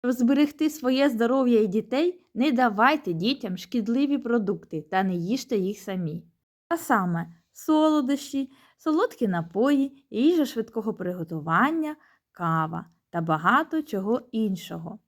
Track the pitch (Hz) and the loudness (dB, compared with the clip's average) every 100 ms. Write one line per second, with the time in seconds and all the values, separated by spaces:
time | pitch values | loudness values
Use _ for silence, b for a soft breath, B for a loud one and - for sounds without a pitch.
0 | 247 247 240 277 294 - 311 302 247 262 | -2 2 2 4 2 2 -2 0 0 2
1 | 277 226 233 269 247 233 214 214 220 254 | 2 2 2 4 4 4 4 0 -2 0
2 | 349 - _ - 285 247 247 202 240 302 | 0 -2 _ -2 0 2 2 4 2 2
3 | 190 165 208 269 202 185 - 240 208 240 | -2 -2 -2 -4 -6 -10 -6 -4 -2 -2
4 | 277 285 233 233 202 170 - 160 147 190 | 0 -2 0 -2 0 -6 -6 -10 -4 -2
5 | 190 175 170 254 - 214 190 208 - 185 | 0 -2 -2 -4 -2 -2 -2 -6 -8 -6
6 | 165 165 - _ _ _ _ 339 - 226 | -6 -8 -14 _ _ _ _ -8 0 0
7 | 180 170 165 - _ - - 311 311 302 | 2 -2 -6 -14 _ -12 0 4 4 2
8 | 262 285 - 277 269 b b b 320 311 | 0 -4 -4 -6 -8 b b b -2 0
9 | 466 - 214 175 170 196 262 285 277 - | 0 0 -2 -2 -4 0 2 2 0 -6
10 | _ 214 285 349 269 233 226 226 214 - | _ 2 2 4 0 -4 -6 -6 -6 -4
11 | 180 180 165 160 147 165 269 320 302 302 | -6 -6 -6 -6 0 2 2 0 -4 -8
12 | b b _ - 170 160 160 165 - _ | b b _ -6 -2 0 -2 -6 -12 _
13 | _ 170 165 156 170 254 320 320 294 202 | _ -6 0 2 4 2 0 -4 -4 -6
14 | 196 247 - 220 214 185 - 170 165 214 | -2 -2 -2 -4 -2 -4 -8 -12 -12 -16